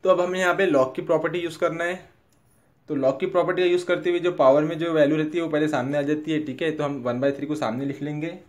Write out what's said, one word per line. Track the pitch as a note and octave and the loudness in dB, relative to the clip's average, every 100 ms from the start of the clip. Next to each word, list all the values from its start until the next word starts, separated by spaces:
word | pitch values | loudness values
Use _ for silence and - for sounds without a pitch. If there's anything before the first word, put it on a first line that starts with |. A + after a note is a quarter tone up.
तो | F#3 | 4
अब | F3+ | 2
हमें | F3+ F#3 | 2 0
यहाँ | F#3 F3 | 0 2
पे | F#3+ | 4
log | C#3 C3 - | 4 2 -2
की | |
प्रॉपर्टी | D#3+ D#3+ E3 E3+ | 0 0 0 -4
यूज़ | E3+ D#3+ | -6 -2
करना | E3+ E3 | -2 -2
है। | E3+ F#3 - _ _ _ _ _ _ _ _ | -4 -6 -12 _ _ _ _ _ _ _ _
तो | C#3+ | 0
log | C3 - | 0 0
की | F3+ | 0
property | F3 E3+ F3+ | 0 0 2
का | F3+ | 2
यूज़ | F3 F3+ | 2 0
करते | E3+ F3+ | -2 0
हुए | F3 | 0
जो | F3 | 0
power | D#3 C3 C#3+ | 4 6 6
में | D#3 E3 | 2 -2
जो | E3+ | -2
value | D#3 C#3+ D#3 | 4 4 4
रहती | D#3 F3 | 0 -2
है | |
वो | E3 | -2
पहले | D3+ D3+ | 0 0
सामने | C#3 B2+ D3 | 0 -2 -2
आ | |
जाती | C#3+ D3+ D#3 | 0 -2 -2
है, | D3+ D3+ | -4 -4
ठीक | B2+ | -4
है। | E3 | -4
तो | D#3 | -2
हम | C#3+ C#3+ | -4 -4
वन | A#2+ A#2+ | -4 0
बाय | C#3 | -2
थ्री | C#3 C#3+ | -2 -6
को | D3+ | -4
सामने | A#2+ A#2+ C#3 | -4 -4 -6
लिख | - | -6
लेंगे। | C#3+ D3+ E3 F#3 | -8 -6 -8 -10